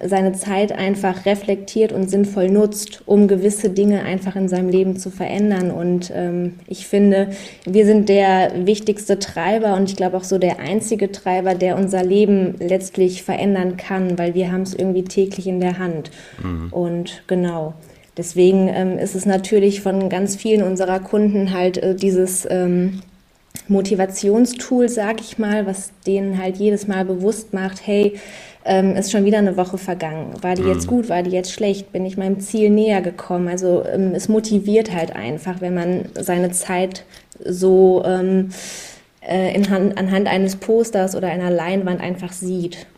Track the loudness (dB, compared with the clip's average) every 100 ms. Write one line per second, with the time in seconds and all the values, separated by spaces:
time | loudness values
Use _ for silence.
0 | -2 2 2 0 -2 0 0 0 -2 0
1 | -2 -2 0 0 -2 -4 -4 0 0 0
2 | 0 2 0 2 2 4 2 0 -10 -14
3 | 2 6 6 4 2 0 0 2 2 2
4 | 0 -4 -4 -2 0 0 2 2 2 -2
5 | -8 -8 -6 0 2 2 0 -2 0 -2
6 | -2 -4 -4 -2 -4 -8 -12 -14 -2 4
7 | 6 4 2 -4 -14 -14 2 4 6 6
8 | 6 4 6 4 2 2 0 0 0 -2
9 | -2 -2 -2 -4 0 0 2 2 0 0
10 | -2 -2 -2 0 0 0 -2 -4 -2 -2
11 | -2 -4 -4 -2 0 0 0 0 0 0
12 | 2 4 4 4 2 -2 -2 -2 -2 0
13 | 0 0 -6 -2 0 0 -2 -6 -6 -2
14 | -2 -2 -2 -2 -2 -2 -4 -4 -2 -2
15 | -2 0 0 -2 -4 -2 -2 -2 -4 -6
16 | -10 -16 -20 -12 -8 -6 -6 -4 -4 -4
17 | -6 -12 -4 -2 0 -4 -8 -10 -20 -20
18 | _ -12 -4 4 6 6 4 2 -2 -2
19 | -4 -2 0 0 2 4 4 2 -2 0
20 | 0 0 -2 -2 0 2 2 0 0 -2
21 | 0 2 2 2 0 0 0 0 -2 0
22 | 2 2 0 -2 -2 0 2 2 0 -4
23 | -12 _ _ _ _ -14 0 0 2 0
24 | 0 0 2 4 2 0 -2 2 2 0
25 | -2 -4 -8 -4 -2 0 -2 -6 -10 -10
26 | -2 -2 -2 -2 -4 0 0 0 0 -2
27 | -2 0 0 -2 -6 -6 -6 -6 -2 2
28 | 2 0 -10 -20 -20 -8 0 2 2 0
29 | 0 2 4 4 2 2 -2 -4 -6 -6
30 | -6 -8 -10 -6 -4 0 0 0 0 -2
31 | 0 -2 -2 -2 -4 -4 -2 -2 -6 -6
32 | -6 -4 -2 -4 -4 2 4 4 4 2
33 | 0 -6 -6 -4 -2 -2 2 2 0 0
34 | 0 0 0 0 2 0 2 2 2 -2
35 | -6 -6 -8 -8 -8 -6 -4 -2 -2 -2
36 | -4 -6 -2 0 0 -2 -4 -2 -2 -6
37 | -18 -20 _ -14 -8 0 4 6 8 6
38 | 2 0 2 2 0 -6 -14 -16 -18 -20
39 | _ _ -6 -2 0 0 0 2 0 0
40 | 0 0 0 0 0 -2 0 2 2 0
41 | -2 -2 -4 -2 -2 -2 0 -2 -2 -4
42 | -6 -8 -10 -8 -6 -4 -6 -10 -18